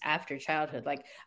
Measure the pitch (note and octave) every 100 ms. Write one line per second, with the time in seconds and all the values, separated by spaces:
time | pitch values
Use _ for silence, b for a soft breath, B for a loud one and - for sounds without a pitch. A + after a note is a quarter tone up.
0 | - D#3+ - C#3 - D#3 D3+ C3+ D3 C#3+
1 | - B